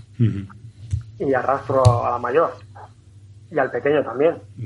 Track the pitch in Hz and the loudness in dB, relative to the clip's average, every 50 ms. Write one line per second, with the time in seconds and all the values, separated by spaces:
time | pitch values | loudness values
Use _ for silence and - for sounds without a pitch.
0 | - - - - 120 104 92 101 101 - - - - - - - - - - - | -20 -8 0 2 2 2 2 -2 -8 -10 -14 -20 -20 -20 -20 -20 -8 -6 -6 -6
1 | - - - - - 139 135 123 - 127 135 131 - - 135 135 127 123 120 120 | -6 -8 -8 -4 -2 0 0 2 2 0 -2 -2 -2 0 2 4 6 6 4 4
2 | 120 123 120 120 120 120 131 160 165 - - - - - - - - - - - | 2 -2 -2 -2 -2 0 2 2 2 0 -2 -8 -18 -20 -20 -20 -20 -20 -20 -20
3 | - - - - - - - - - - 170 147 131 127 - 120 - 143 151 143 | -20 -20 -20 -20 -20 -20 -20 -20 -18 -4 -2 -2 -2 0 -2 -2 0 0 0 0
4 | - 113 113 127 147 170 - - - - - - 110 | 0 -2 0 0 0 0 0 -2 -8 -16 -14 -12 -4